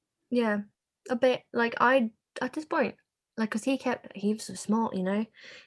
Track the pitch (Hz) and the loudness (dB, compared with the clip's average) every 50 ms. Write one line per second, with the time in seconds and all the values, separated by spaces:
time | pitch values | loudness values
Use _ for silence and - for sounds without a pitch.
0 | _ _ _ _ _ _ 247 247 233 220 208 208 202 - _ _ _ _ _ _ | _ _ _ _ _ _ -2 0 2 2 0 -2 -4 -6 _ _ _ _ _ _
1 | _ - 254 233 269 254 247 - - _ - 240 233 233 233 - - 240 262 269 | _ -4 0 2 4 4 4 2 -2 _ -2 0 0 0 2 2 4 4 6 4
2 | 233 220 - _ _ _ _ - 254 254 - 311 311 - - 320 254 - - - | 4 2 -2 _ _ _ _ -6 -6 -6 -4 -8 -6 -2 0 0 0 0 -2 -6
3 | _ _ _ _ _ _ _ - 220 214 - 220 - 262 269 262 - 254 - - | _ _ _ _ _ _ _ -4 -4 -2 -2 -2 -2 0 -2 0 0 -2 -4 -4
4 | - - - 202 196 202 214 220 - - 185 190 - - 208 226 226 - - 190 | -6 -12 -10 -4 -2 -2 -2 -2 -4 -10 -10 -8 -2 0 0 0 0 0 -2 -2
5 | 180 185 196 208 226 - _ - - - - - - | -2 0 0 -2 -2 -4 _ -16 -20 -20 -20 -20 -20